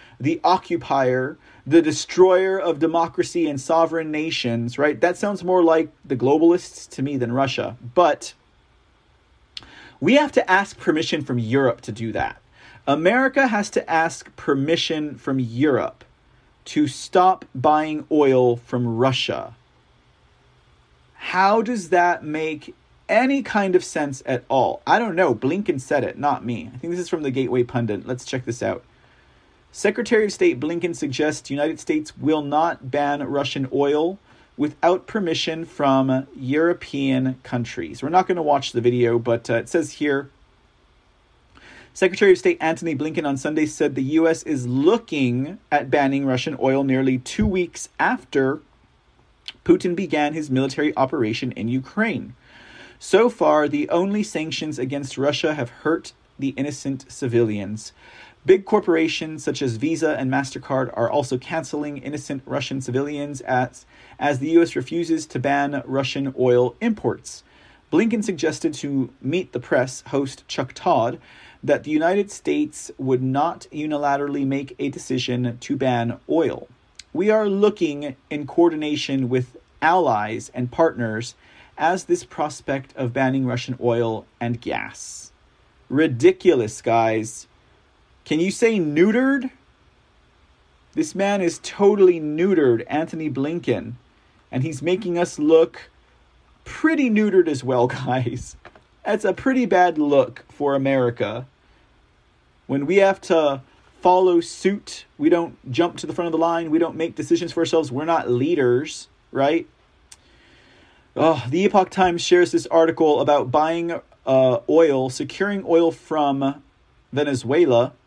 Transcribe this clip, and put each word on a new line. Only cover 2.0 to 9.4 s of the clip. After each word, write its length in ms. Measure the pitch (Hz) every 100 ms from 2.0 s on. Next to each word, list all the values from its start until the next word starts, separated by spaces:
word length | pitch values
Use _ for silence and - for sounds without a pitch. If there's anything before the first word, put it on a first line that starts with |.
| - - 185 185 190 190
of 200 | 170 147
democracy 680 | 160 165 156 - 170 175 156
and 140 | 139
sovereign 480 | - 165 165 165 156
nations, 680 | 151 160 143 123 117 117 120
right? 200 | 147 143
That 160 | 175 175
sounds 280 | 202 196
more 200 | 175 185
like 260 | 165 160 156 _
the 120 | - 131
globalists 760 | 123 151 170 175 - - -
to 140 | -
me 140 | 139 139
than 140 | 120
Russia. 460 | 123 135 - - - 120
But 400 | 175 165 - - - _ _ _ _ _ _ _ _ _ _